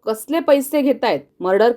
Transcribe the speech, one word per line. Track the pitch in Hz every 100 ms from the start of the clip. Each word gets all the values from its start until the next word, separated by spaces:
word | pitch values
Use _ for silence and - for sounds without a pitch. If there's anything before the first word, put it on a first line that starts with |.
| -
कसले | 220 - 320
पैसे | 302 285 269 302
घेतायत? | 285 240 233 147 - -
मर्डर | 180 196 226